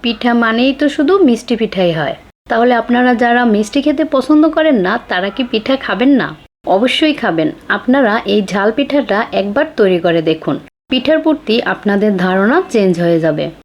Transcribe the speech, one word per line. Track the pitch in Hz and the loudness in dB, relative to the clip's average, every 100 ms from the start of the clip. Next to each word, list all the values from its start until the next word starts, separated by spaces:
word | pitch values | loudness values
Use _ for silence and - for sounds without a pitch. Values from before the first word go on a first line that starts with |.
পিঠা | 240 220 247 233 | -4 -2 0 2
মানেই | 233 226 262 269 | 2 2 0 0
তো | 294 285 | -2 0
শুধু | 285 392 320 | 2 4 4
মিষ্টি | 226 - 220 | 2 -2 -4
পিঠাই | 220 196 180 160 | -2 0 0 0
হয়। | 143 - - _ _ | -4 -6 -14 _ _
তাহলে | 226 240 240 | 0 2 2
আপনারা | 226 240 247 240 | 0 0 2 2
যারা | 240 240 240 | 2 2 2
মিষ্টি | 208 214 285 | 0 0 0
খেতে | 285 294 311 | 0 -2 0
পছন্দ | 269 254 302 311 320 | -2 2 2 4 2
করেন | 311 269 - | 2 2 0
না, | 233 - | -4 -4
তারা | 185 196 202 | -4 -4 -6
কি | 247 | -4
পিঠা | 220 214 269 | -4 -2 -4
খাবেন | - 196 254 277 | -2 0 2 2
না? | 156 156 - _ - 185 | 0 -8 -20 _ -2 0
অবশ্যই | 247 - 311 302 | 2 0 0 0
খাবেন। | 226 165 156 - - 202 | -2 -2 -2 -4 -6 -4
আপনারা | - 269 240 220 - | 0 2 2 0 0
এই | 202 190 | -2 0
ঝাল | 196 202 220 | -2 -2 -2
পিঠাটা | 277 285 226 196 233 196 | -2 -2 0 -2 -2 -4
একবার | 196 214 311 294 | -2 -2 -4 0
তৈরি | 202 180 | 2 2
করে | 170 170 160 | 0 0 0
দেখুন, | 160 - 139 - _ _ | -2 -2 -6 -8 _ _
পিঠার | 254 254 311 | -4 0 0
প্রতি | 311 302 - 226 - | 0 -2 -2 -2 -2
আপনাদের | 190 208 202 214 190 | -4 -2 0 0 0
ধারণা | 185 190 202 311 370 | 0 0 2 0 0
চেঞ্জ | 226 196 170 | 0 2 2
হয়ে | 175 170 | 2 2
যাবে। | 160 151 151 165 | 0 -2 -6 -10